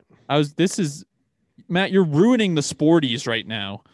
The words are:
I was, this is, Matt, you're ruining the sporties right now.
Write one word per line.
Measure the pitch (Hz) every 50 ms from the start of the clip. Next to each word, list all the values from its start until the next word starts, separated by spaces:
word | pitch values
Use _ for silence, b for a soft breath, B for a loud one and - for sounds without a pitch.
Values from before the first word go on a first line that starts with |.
| _ _ _ _ _ -
I | 135 151
was, | 151 143 151
this | - 160 190 - -
is, | 185 147 143 156 - - _ _ _ _ _ _ _ _ _ _ _ -
Matt, | 170 185 196 -
you're | 185 196 185
ruining | 156 143 147 196 233 254 233 214 190 170
the | 151
sporties | 139 - - - 156 156 170 170 147 127 113 - - 123
right | 113 113 -
now. | 104 113 107 101 98 101 104 B B